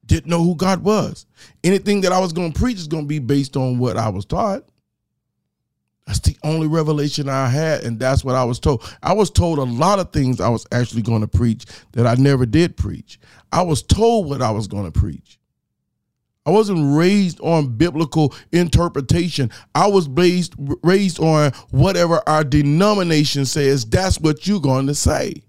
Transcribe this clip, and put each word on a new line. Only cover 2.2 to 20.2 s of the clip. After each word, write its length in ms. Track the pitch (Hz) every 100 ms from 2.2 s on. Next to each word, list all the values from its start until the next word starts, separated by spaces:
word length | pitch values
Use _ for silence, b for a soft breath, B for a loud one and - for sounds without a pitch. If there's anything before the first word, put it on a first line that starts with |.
| 185
gonna 180 | 160 170
preach 280 | 147 247 214
is 100 | 156
gonna 180 | 160 147
be 120 | 151
based 400 | 117 139 135 139
on 200 | 131 123
what 200 | 123 -
I 100 | 110
was 160 | 95
taught. 400 | 101 170 214 196 _ _ _ _ _ _ _ _ _ _ _ _ _ _ -
That's 140 | -
the 140 | - -
only 240 | 151 160 156
revelation 640 | 165 156 151 147 147 139
I 200 | 135 135
had, 360 | 135 160 151
and 160 | 117 113
that's 240 | 131 135
what 100 | 131
I 80 | 127
was 160 | 123 120
told. 240 | 156 127 B B
I 100 | -
was 180 | 196 196
told 280 | - 175 156
a 60 |
lot 340 | 127 117 165 202
of 120 | 175
things 300 | 151 131 123
I 80 | 107
was 180 | 113 -
actually 300 | 123 123 113
gonna 260 | 110 113 107
preach 380 | - 120 110 - B B
that 140 | - 120
I 80 |
never 320 | 123 135 139 123
did 320 | 151 170 -
preach. 420 | 101 - - - b b b
I 80 | -
was 220 | 180 147
told 480 | - 180 226 233 160
what 100 | 139
I 100 | 120
was 160 | 107 101
gonna 240 | 98 92
preach. 480 | 78 101 69 _ _ _ _ _ _ _ _ _ _ _ _ -
I 40 |
wasn't 460 | 196 214 180 143 143
raised 420 | 175 202 190 180
on 360 | 151 170 143 113
biblical 580 | 170 143 160 160 151 B B
interpretation. 1000 | 170 175 - 170 147 127 175 175 147 123 B B
I 140 | - 196
was 200 | 196 151
based, 460 | 131